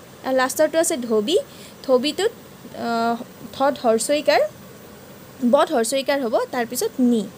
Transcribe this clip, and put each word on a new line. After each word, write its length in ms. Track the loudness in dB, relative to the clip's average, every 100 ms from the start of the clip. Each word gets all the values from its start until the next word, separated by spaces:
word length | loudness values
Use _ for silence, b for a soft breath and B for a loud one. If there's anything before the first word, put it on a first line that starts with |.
| -18 -12
আৰু 120 | -2 0
লাষ্টৰটো 400 | 0 2 2 2
আছে 160 | 0 -2
ধোবি, 400 | 0 0 2 0 -2 B B B
ধোবিটোত, 500 | 0 2 2 0 -2
আহ, 840 | -4 -20 -20 -16 -10 -4 -2 -2 -4 -8 -18 -12
থত 220 | -2 0 0
হ্ৰস্ব 280 | 2 2 2 0
ইকাৰ, 180 | 2 2 2 -4 -20 -20 -20 -20 -20 -20 -20 -2
বত 240 | 2 4 4
হ্ৰস্ব 220 | 0 0 -2
ইকাৰ 220 | -2 -2
হ'ব, 140 | 0 -2 -2
তাৰপিছত 400 | -4 -4 -4 -6 0
নি, 200 | 2 2 -2